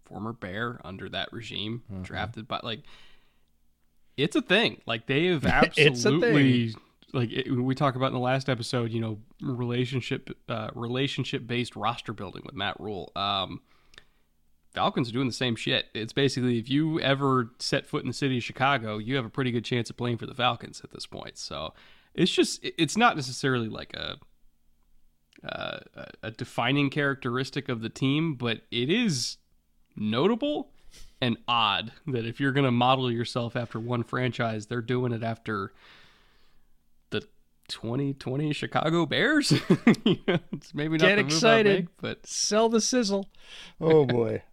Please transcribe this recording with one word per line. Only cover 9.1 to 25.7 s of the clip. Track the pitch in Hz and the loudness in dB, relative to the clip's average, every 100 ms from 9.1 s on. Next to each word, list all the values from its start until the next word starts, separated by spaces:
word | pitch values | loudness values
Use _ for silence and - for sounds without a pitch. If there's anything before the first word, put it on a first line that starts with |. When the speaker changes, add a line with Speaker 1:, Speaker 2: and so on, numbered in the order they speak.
| 107 110 - | -6 -12 -10
Speaker 1:
relationship, | 151 120 120 120 123 131 - 135 - - - | -6 -4 -2 0 0 -2 -2 -6 -6 -16 -8
uh, | 117 107 | -6 -6
relationship-based | 120 117 127 139 - 127 135 117 120 120 - | -8 -4 -2 -2 -2 -4 -4 -4 -4 -4 -2
roster | 104 120 - | -4 -4 -8
building | 104 98 - - | -8 -10 -10 -12
with | |
Matt | 92 98 - | -6 -6 -4
Rhule. | 95 98 - | -8 -8 -8
Um, | - 98 98 92 85 _ _ _ - _ _ _ _ _ _ _ - | -4 -2 -2 -2 -8 _ _ _ -20 _ _ _ _ _ _ _ -2
Falcons | 101 101 120 | 0 0 -2
are | |
doing | 117 135 | -2 -4
the | |
same | - 127 113 | -2 -2 0
shit. | - 127 - | 0 0 -2
It's | - 110 | -8 -4
basically, | - 139 - 123 120 | 2 2 2 0 0
if | 113 | 0
you | 135 160 160 | 0 2 0
ever | 131 139 139 131 117 _ | 0 2 2 2 0 _
set | - - - | -4 -2 -2
foot | 151 | -6
in | - | -4
the | |
city | 117 139 127 | -2 0 0
of | |
Chicago, | - - 135 139 110 107 | -4 0 2 2 -2 -6
you | 107 139 | -2 -2
have | |
a | 113 | -2
pretty | - 131 | -2 0
good | 117 | 0
chance | 107 123 113 | 0 -2 -2
of | - | -4
playing | 120 120 | -4 -4
for | - | -6
the | |
Falcons | 120 123 117 - - | 0 0 0 -8 -16
at | - | -16
this | - | -14
point. | - - - - | -12 -12 -12 -14
So | - 71 78 - - - _ | -10 -8 -10 -12 -20 -20 _
it's | - 170 | 0 2
just, | - 285 - | 4 0 0
it, | 147 - | -8 -2
it's | 160 - | 0 4
not | 240 151 | 4 2
necessarily, | 127 123 139 127 113 | -6 -2 0 0 -2
like, | 107 78 | -6 -10
a, | - 78 - - _ - _ _ _ _ - _ _ _ - | -10 -10 -10 -16 _ -20 _ _ _ _ -20 _ _ _ -16
uh, | - - 50 | -12 -8 -8